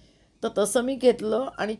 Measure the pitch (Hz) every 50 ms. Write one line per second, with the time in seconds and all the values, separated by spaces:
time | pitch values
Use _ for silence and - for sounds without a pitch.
0 | - _ _ _ _ _ _ _ - - - - 208 208 - 247 240 254 277 240
1 | 247 247 214 - 202 214 214 220 262 269 - - - 208 220 220